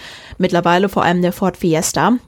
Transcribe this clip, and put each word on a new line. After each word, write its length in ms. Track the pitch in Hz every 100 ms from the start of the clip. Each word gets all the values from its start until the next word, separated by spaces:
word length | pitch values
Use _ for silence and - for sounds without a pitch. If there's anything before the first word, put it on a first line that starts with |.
| - - - -
Mittlerweile 500 | 180 175 175 180 196
vor 140 | 175
allem 180 | - 180
der 140 | 175
Ford 240 | - 185 180
Fiesta. 560 | 180 156 - 143 170 247